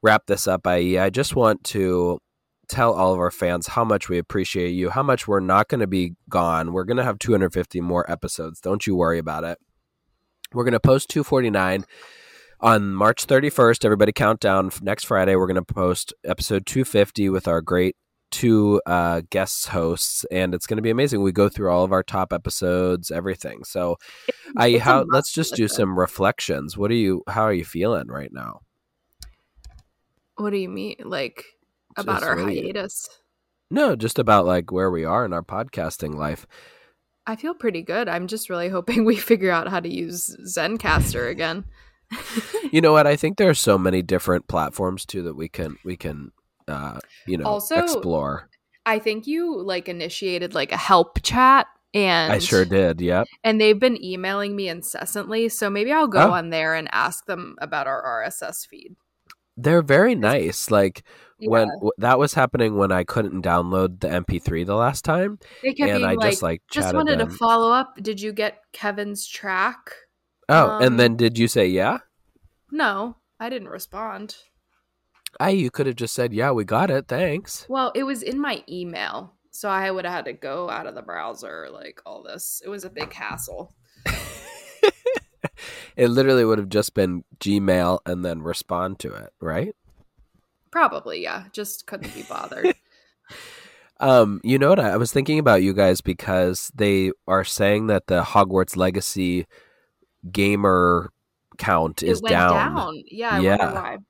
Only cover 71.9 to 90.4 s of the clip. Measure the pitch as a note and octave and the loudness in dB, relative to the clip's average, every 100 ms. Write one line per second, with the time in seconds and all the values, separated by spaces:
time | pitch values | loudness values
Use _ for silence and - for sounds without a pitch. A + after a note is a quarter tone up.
71.9 | B3 _ _ _ _ _ _ _ D4 C4+ | -2 _ _ _ _ _ _ _ -2 -2
72.9 | G3 A3+ A#3 _ _ A#3 B3 F#3 F#3+ - | -2 -8 -12 _ _ -10 -10 -12 -16 -14
73.9 | G3+ A3 G3 G#3 - _ _ _ _ _ | -12 -12 -12 -16 -18 _ _ _ _ _
74.9 | _ _ _ - - E3 G3 B2+ - C3+ | _ _ _ -20 -4 0 0 0 -2 -4
75.9 | A#2 A#2 - A#2+ G#2 C3 B2 G2 A2 F#3 | -4 -6 -2 -2 0 0 0 0 0 0
76.9 | C3+ - B2+ F3+ D3 - - - C4 B3+ | -2 -2 -4 -2 -4 -8 -16 -8 -4 -2
77.9 | - C4+ C4 - C4 C#4+ A#3 - F3+ F3 | -2 -4 -6 -6 -6 -6 -6 -10 -12 -10
78.9 | E3+ F#2 - F#3 _ _ - G#3 F#3+ F#3+ | -8 -8 -8 -14 _ _ -12 -6 -4 -4
79.9 | F#3 F3+ F3 C3+ - C#3 C#3+ F3+ G#2+ - | -4 -6 -8 -10 -12 -10 -8 -8 -10 -10
80.9 | - F2+ E2+ F2+ - G#2 D#2+ C#2+ - - | -14 -12 -10 -10 -12 -16 -16 -16 -18 -20
81.9 | - - G2+ - - - - F#3 G3+ F#3 | -20 -20 -18 -16 -12 -10 -10 -12 -14 -14
82.9 | - D3+ - G#2+ - - F2+ F3 _ _ | -14 -14 -12 -12 -10 -12 -14 -16 _ _
83.9 | _ - - - - - A5+ - - G4+ | _ -8 -8 -10 -16 -20 -20 -20 2 2
84.9 | - B4 C5 - _ - - - - - | 2 -6 -6 -8 _ -12 -12 -18 -18 -16
85.9 | - B2 A#2+ C3+ C3 A2+ G#2+ G2 G#2 G#2 | 0 2 4 4 4 4 2 2 0 0
86.9 | - F#2+ F2+ - - G2+ G2+ G2 F2+ F2 | 0 0 -2 -10 -8 0 2 4 2 2
87.9 | F#2 - F2+ F2+ E2 D#2+ E2+ - F2 F#2 | 0 -2 -6 -4 -6 -6 -8 -6 -4 -4
88.9 | G2 - G#1 G1+ _ E2 D#2+ F3+ - _ | -8 -12 -14 -18 _ -6 -4 -4 -8 _
89.9 | _ _ _ _ _ | _ _ _ _ _